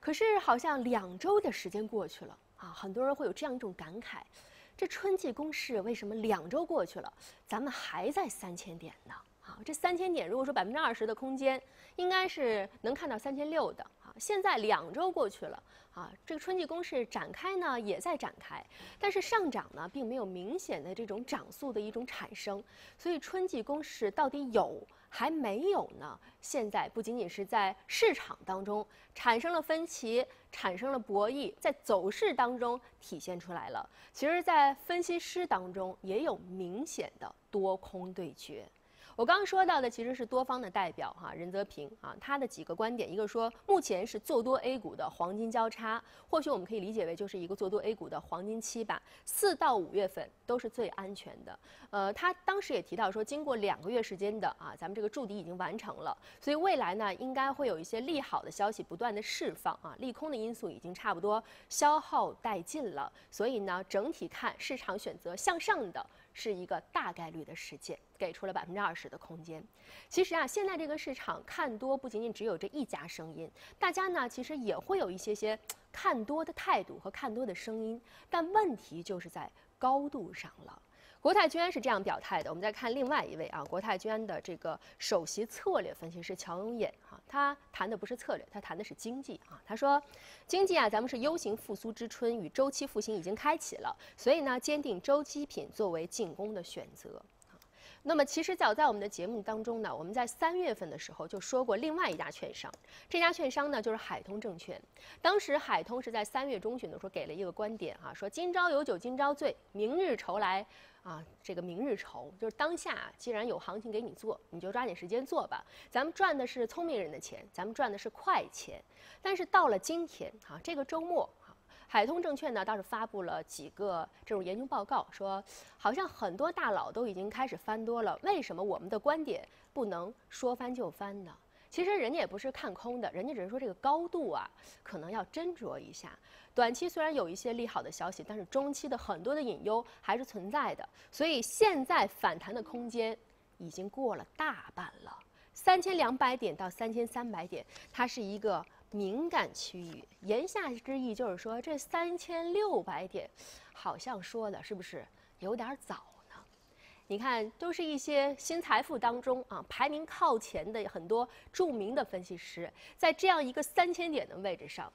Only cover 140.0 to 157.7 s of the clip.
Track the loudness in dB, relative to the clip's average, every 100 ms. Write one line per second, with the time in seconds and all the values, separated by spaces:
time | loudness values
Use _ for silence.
140 | -2 0 0 -8 -4 0 0 -2 -10 -14
141 | -20 0 2 2 0 6 8 8 4 4
142 | 4 4 2 2 -6 -8 -6 -6 -6 0
143 | 0 -2 _ _ _ _ -12 -6 -8 -2
144 | -2 -2 -6 -4 -2 -2 -8 -10 -10 -10
145 | -16 -18 -20 _ -20 2 8 8 8 4
146 | 4 6 4 4 0 -2 -6 -2 -2 0
147 | 0 -2 -6 -6 -6 -8 -10 -16 -16 0
148 | 0 0 -4 0 2 2 -2 -16 -10 -2
149 | -2 0 0 2 0 -2 -8 -8 -10 -12
150 | -16 -16 0 0 2 -2 -2 -4 -4 -2
151 | -2 -2 -2 -2 -4 -6 -4 -6 -2 -2
152 | 0 -2 -4 -4 0 0 2 0 0 -6
153 | -6 -6 -8 -12 -20 -20 -20 -8 -6 -6
154 | -6 -8 -6 -4 -4 -6 -8 -10 -8 -12
155 | -12 _ -20 _ -4 -4 -4 -8 -8 -12
156 | -12 -20 -20 -20 -20 _ _ _ -20 -20
157 | _ -2 2 0 0 -4 -4